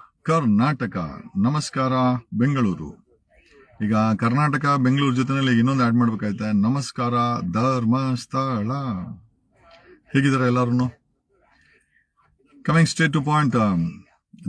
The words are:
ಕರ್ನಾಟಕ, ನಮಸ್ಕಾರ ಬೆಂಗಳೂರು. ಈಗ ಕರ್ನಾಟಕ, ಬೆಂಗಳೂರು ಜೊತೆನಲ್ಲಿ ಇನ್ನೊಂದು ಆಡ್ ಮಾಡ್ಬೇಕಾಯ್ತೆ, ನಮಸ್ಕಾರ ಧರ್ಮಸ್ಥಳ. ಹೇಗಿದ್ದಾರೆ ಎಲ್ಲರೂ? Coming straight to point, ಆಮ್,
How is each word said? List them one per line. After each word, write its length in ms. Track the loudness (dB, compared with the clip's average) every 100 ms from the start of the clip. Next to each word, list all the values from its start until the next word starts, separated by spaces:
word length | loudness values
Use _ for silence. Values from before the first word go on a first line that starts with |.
| -10 _
ಕರ್ನಾಟಕ, 720 | -2 0 2 2 2 -2 -6 -6 -8 -10 -8 -2
ನಮಸ್ಕಾರ 560 | 0 0 -4 -4 -2 2 0 0 -4
ಬೆಂಗಳೂರು. 760 | -2 0 2 0 -2 -8 -14 _ _ _ _ _ -20 -20 -6
ಈಗ 100 | -2 2 2 0
ಕರ್ನಾಟಕ, 480 | 0 2 0 0 0
ಬೆಂಗಳೂರು 500 | 2 2 2 2 0
ಜೊತೆನಲ್ಲಿ 420 | 0 0 2 4
ಇನ್ನೊಂದು 260 | 4 2
ಆಡ್ 100 | 2
ಮಾಡ್ಬೇಕಾಯ್ತೆ, 680 | 2 2 0 -4 -4 -2 0
ನಮಸ್ಕಾರ 500 | 2 0 -4 -6 -2 0 0 -2 -4
ಧರ್ಮಸ್ಥಳ. 1200 | 0 0 0 0 0 0 -4 -4 -4 -2 -2 -4 -4 -6 -6 -8 -14 -20 _ _ _ _ -20 -20 -20 _
ಹೇಗಿದ್ದಾರೆ 320 | 0 2 2
ಎಲ್ಲರೂ? 280 | 2 2 0 0 -2 -6 _ _ _ _ _ _ _ _ _ _ _ _ _ _ _ -10
Coming 220 | 0 2
straight 340 | 2 2 0 0
to 60 |
point, 380 | 0 0 2 2
ಆಮ್, 420 | 2 2 -2 -6 -20 _ _ -8